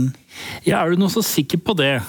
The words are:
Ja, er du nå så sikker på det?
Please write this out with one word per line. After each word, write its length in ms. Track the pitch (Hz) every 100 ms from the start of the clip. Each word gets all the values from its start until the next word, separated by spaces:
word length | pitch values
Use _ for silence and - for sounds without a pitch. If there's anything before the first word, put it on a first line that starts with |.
| 131 - _ - - - -
Ja, 160 | -
er 100 | 165
du 100 | 175
nå 80 | 196
så 80 | 220
sikker 400 | - - 139 175
på 140 | - 185
det? 220 | 139 131